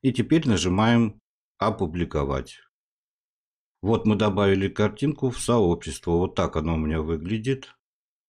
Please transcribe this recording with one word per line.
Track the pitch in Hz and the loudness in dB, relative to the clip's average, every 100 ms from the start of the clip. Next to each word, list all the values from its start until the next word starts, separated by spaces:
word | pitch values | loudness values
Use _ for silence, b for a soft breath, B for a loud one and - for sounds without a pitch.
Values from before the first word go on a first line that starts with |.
И | 135 | 0
теперь | 117 110 160 151 | 0 2 2 2
нажимаем | 95 90 92 113 117 113 - _ _ _ _ | 0 2 2 4 4 2 -4 _ _ _ _
«Опубликовать». | 107 101 90 87 82 76 69 67 - - _ _ _ _ _ _ _ _ _ _ _ _ | -4 -2 -4 -2 -2 -2 -2 -4 -6 -18 _ _ _ _ _ _ _ _ _ _ _ _
Вот | 95 110 110 | -2 2 2
мы | |
добавили | 104 107 98 98 95 98 | 2 2 2 2 2 0
картинку | - 104 104 139 147 131 | 0 -2 0 -4 -2 -4
в | 117 | -4
сообщество. | - 120 90 85 - 69 - | 0 2 2 0 -4 -10 -2
Вот | 85 92 - | 0 0 -2
так | 82 | -2
оно | 80 78 | -2 -2
у | 82 | -2
меня | 78 80 | -2 -2
выглядит. | 78 80 85 113 113 135 - _ _ _ _ _ | -2 -6 -4 -6 -4 -6 -8 _ _ _ _ _